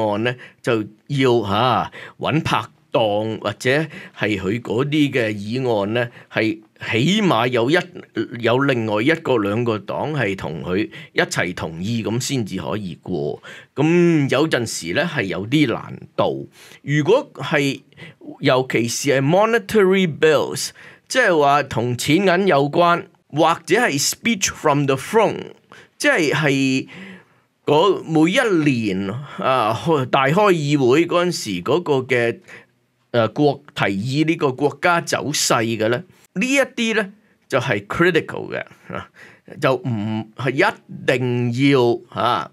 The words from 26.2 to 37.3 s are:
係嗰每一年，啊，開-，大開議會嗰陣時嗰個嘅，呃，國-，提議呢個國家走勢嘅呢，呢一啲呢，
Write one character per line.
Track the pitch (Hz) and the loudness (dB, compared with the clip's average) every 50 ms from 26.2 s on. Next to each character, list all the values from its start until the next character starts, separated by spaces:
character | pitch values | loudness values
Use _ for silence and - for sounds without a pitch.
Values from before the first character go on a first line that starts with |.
| 151 139 | 2 0
係 | - 143 156 143 139 135 135 135 131 131 - - - 175 190 196 185 - - _ _ _ _ _ _ _ - | 0 0 2 2 2 2 2 2 2 0 -2 -6 -14 -20 -18 -18 -20 -20 -20 _ _ _ _ _ _ _ 0
嗰 | - 143 151 180 202 165 - - | 2 4 4 6 4 2 0 -2
每 | - 160 156 151 175 | 0 2 4 4 4
一 | 190 277 254 226 190 160 151 | 2 2 0 2 2 2 2
年， | 151 131 117 113 104 92 95 98 95 101 127 147 - - | 2 0 0 0 -2 -2 -2 -4 -4 -6 -8 -10 -12 -10
啊， | - - 123 131 131 110 104 113 | -4 -2 0 0 2 0 0 -2
開-， | 110 - 170 165 143 127 | -2 0 0 0 0 0
大 | 123 - 139 135 | 0 0 2 2
開 | 135 156 196 214 202 180 | 2 2 4 4 4 4
議 | 165 143 143 147 | 2 2 0 2
會 | 147 131 120 127 156 170 | 2 4 4 4 4 2
嗰 | - 165 175 175 | 2 0 0 0
陣 | 180 | 0
時 | 170 170 - 110 95 87 | -2 -4 -6 -6 -6 -6
嗰 | 87 - 135 175 | -2 0 0 0
個 | 175 156 147 | 0 0 -2
嘅， | 131 123 127 131 120 117 117 110 - _ - - - - _ _ _ _ _ _ _ _ _ | -2 0 0 0 0 0 0 -2 -4 _ -20 -20 -20 -20 _ _ _ _ _ _ _ _ _
呃， | - 120 110 107 | 0 0 0 0
國-， | - - 151 147 131 - _ - - | 0 2 2 2 0 -2 _ -12 -4
提 | - 117 | -2 -2
議 | 98 98 98 107 131 131 147 156 | -2 -2 -2 -4 -2 0 0 0
呢 | 156 127 | 0 0
個 | 117 151 139 | 0 0 -2
國 | 123 123 147 143 - - | -2 0 -2 -2 -2 0
家 | - 180 170 170 | 0 0 0 0
走 | 165 170 - - - 127 | 0 -2 -4 -4 -2 -4
勢 | 147 - - - 156 123 113 113 117 | -4 -2 0 0 0 0 0 0 -2
嘅 | 101 110 110 | -2 0 0
呢， | 123 123 180 _ _ _ _ _ - | -2 -2 -4 _ _ _ _ _ -6
呢 | 180 226 | -4 -2
一 | 254 269 277 | 0 2 2
啲 | 254 262 - - 233 226 214 | 0 0 -2 -4 -2 -2 0
呢， | 208 208 190 - _ _ _ | -2 -4 -6 -10 _ _ _